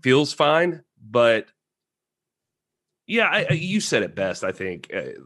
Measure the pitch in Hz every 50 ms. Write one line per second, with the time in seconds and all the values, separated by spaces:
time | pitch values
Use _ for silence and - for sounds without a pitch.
0 | - 131 131 143 151 143 - - 156 147 151 160 175 180 165 156 - _ _ _
1 | 113 110 107 120 120 117 113 110 104 - _ _ _ _ _ _ _ _ _ _
2 | _ _ _ _ _ _ _ _ _ _ _ _ _ _ _ _ _ _ _ _
3 | _ - 202 233 220 175 156 214 185 - 156 160 170 185 196 214 208 - 156 117
4 | 101 82 - - 98 95 87 - - 95 92 - 95 95 90 85 - - - 95
5 | 73 64 - - 65